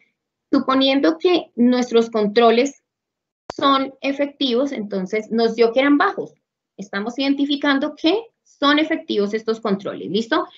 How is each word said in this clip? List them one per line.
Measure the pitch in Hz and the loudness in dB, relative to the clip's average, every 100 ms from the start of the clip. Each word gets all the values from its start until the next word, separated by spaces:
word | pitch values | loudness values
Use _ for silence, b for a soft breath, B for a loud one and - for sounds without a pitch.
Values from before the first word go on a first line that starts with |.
| b _ _ _ _ | b _ _ _ _
suponiendo | 269 - 262 269 277 311 320 | -2 0 0 2 2 0 2
que | 370 349 - - | 0 0 -2 0
nuestros | 240 247 240 226 226 | 2 2 2 0 0
controles | 220 208 214 233 233 277 - _ _ _ _ _ _ - - | -2 0 4 4 4 0 -4 _ _ _ _ _ _ -16 -2
son | 285 269 269 - | 0 2 -2 -6
efectivos, | 269 277 285 - 277 233 277 | -6 -4 -6 -4 -2 0 -2
entonces | 220 208 196 185 220 214 | -6 -8 -6 -6 -6 -4
nos | 226 226 226 | 0 0 2
dio | 233 | 2
que | 240 | 2
eran | 277 294 | 4 4
bajos. | 392 381 - _ _ _ _ - | 2 -2 -10 _ _ _ _ -18
Estamos | 196 196 214 247 | -10 -8 -6 -4
identificando | 277 277 285 285 294 269 302 294 | -2 0 -2 -2 -2 -2 -4 -2
que | 320 403 - _ | 0 0 -4 _
son | _ - 285 294 | _ -2 2 2
efectivos | 311 320 - 220 202 | 0 -4 -2 -2 -2
estos | 220 220 220 | -2 -4 -4
controles, | 214 196 147 87 101 | -2 -4 -4 -10 -4
¿listo? | 196 226 311 B | -4 0 -2 B